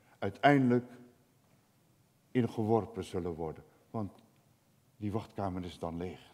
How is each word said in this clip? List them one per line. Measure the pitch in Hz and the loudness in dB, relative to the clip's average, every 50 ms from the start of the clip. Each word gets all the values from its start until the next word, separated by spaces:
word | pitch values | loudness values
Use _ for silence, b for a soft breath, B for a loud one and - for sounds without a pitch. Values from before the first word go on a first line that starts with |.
| b b b b | b b b b
uiteindelijk | 95 98 95 - - 139 143 139 131 123 120 123 120 - - - - - _ _ _ _ _ _ _ _ _ _ _ _ _ _ _ _ _ _ _ _ _ _ _ _ | -6 -6 -4 4 6 6 6 8 6 6 4 2 2 -2 -16 -20 -20 -20 _ _ _ _ _ _ _ _ _ _ _ _ _ _ _ _ _ _ _ _ _ _ _ _
in | - 127 113 110 | 0 0 0 0
geworpen | - - 107 104 113 113 95 - - 95 87 | 0 -2 2 4 4 2 2 0 -8 -8 -8
zullen | - - 92 85 90 82 | -6 -4 -4 -4 -4 -4
worden. | 78 82 78 73 - - b b b b b | -4 -6 -8 -8 -10 -16 b b b b b
Want | - 113 104 87 - - - _ _ _ _ _ _ _ _ _ _ _ _ _ _ | -6 -6 -6 -6 -10 -16 -20 _ _ _ _ _ _ _ _ _ _ _ _ _ _
die | - 107 104 | -8 -6 -4
wachtkamer | 95 110 - - - - 98 95 90 92 90 | -4 -4 -6 -6 -8 -6 -4 -4 -4 -6 -8
is | 90 80 - | -8 -10 -8
dan | 85 82 82 | -8 -8 -6
leeg | 85 90 90 78 - - - | -6 -6 -8 -8 -12 -18 -20